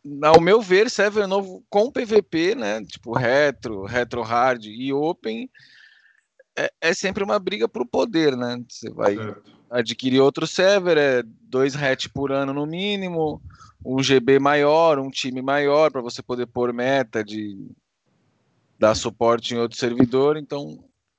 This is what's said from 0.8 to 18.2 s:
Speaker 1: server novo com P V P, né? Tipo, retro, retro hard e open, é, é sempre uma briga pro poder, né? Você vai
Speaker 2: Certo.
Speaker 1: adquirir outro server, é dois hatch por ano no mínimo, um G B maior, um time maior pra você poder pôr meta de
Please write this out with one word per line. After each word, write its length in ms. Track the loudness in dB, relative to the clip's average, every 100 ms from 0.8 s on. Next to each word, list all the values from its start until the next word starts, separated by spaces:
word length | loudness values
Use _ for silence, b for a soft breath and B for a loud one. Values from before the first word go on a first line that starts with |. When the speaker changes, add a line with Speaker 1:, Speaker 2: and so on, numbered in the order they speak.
| 4
Speaker 1:
server 360 | 0 0 0 -2
novo 380 | -2 -4 -12 -2
com 200 | 0 0
P 140 | -2
V 180 | 2 2
P, 320 | 2 0 0
né? 300 | 0 -4 -6
Tipo, 280 | -8 -14 -6 -2
retro, 680 | 2 4 2 0 -8 -8
retro 360 | -4 -4 -4 -4
hard 460 | -2 2 2 0 -6
e 260 | -8 -4
open, 580 | -2 -2 -4 -8 -8 -12 b b b b b b b _ _ _ -6
é, 140 | -6 -2
é 140 | -2
sempre 300 | 0 -2 -4
uma 140 | -2 -2
briga 280 | -2 -4 -4
pro 200 | -4 -4
poder, 500 | -2 0 2 2 0
né? 260 | -4 -6 -12
Você 220 | -16 -12
vai 260 | -2 -2 0
Speaker 2:
Certo. 360 | -6 -12 -20 _ -6
Speaker 1:
adquirir 500 | -4 -2 -4 0 4
outro 260 | 4 2 -2
server, 520 | 2 2 4 2 2
é 240 | 4 2
dois 500 | -2 -12 _ 0 0
hatch 340 | 0 -2 -2 -6
por 180 | -6 -4
ano 220 | -4 -4
no 140 | -6 -6
mínimo, 760 | -6 -6 -6 -6 -4 -4 -6 B B B -14
um 200 | -4 -2
G 180 | 4 4
B 180 | 6 4
maior, 600 | 4 2 4 4 4 2
um 100 | -2
time 320 | -8 -8 -6
maior 500 | -2 0 2 4 2
pra 120 | 0
você 200 | -8 -10
poder 240 | -8 -6 -4
pôr 240 | -2 -2
meta 540 | 0 0 0 0 -4
de 320 | -6 -8 -10 -12 -18 -20 _ _ _ _